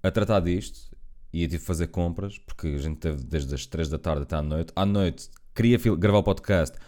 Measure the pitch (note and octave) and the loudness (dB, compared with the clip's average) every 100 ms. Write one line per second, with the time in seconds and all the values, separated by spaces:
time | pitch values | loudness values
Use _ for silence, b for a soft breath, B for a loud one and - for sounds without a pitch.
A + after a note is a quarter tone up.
0 | F#2+ - G2+ G2+ F2 F2+ - - - - | 0 2 2 2 2 0 -2 -14 -16 -16
1 | - - - E2+ E2 E2+ - E2+ E2+ - | -16 -16 -8 -2 -2 -2 -2 -2 -2 0
2 | E2+ E2+ G2 - - - D#2+ C#2+ D2+ D2+ | -2 -2 -8 -10 -14 -6 -4 -2 -4 -4
3 | D#2+ D2 B1 D#2 C2+ C#2+ - E2 D#2+ D2+ | -4 -4 -4 -4 -2 -6 -6 -4 -2 -2
4 | F2 D2 C#2+ D#2 D2 D#2 E2 - G2 G2+ | -2 -2 -2 -4 -2 -4 -4 0 2 2
5 | F2+ - - - - - A#2 A#2+ A2+ E2 | 2 -2 -12 -20 -12 2 4 6 4 4
6 | G2+ G2+ F#2 F#2+ - F#2 D#2 - | 4 4 4 0 2 2 2 -4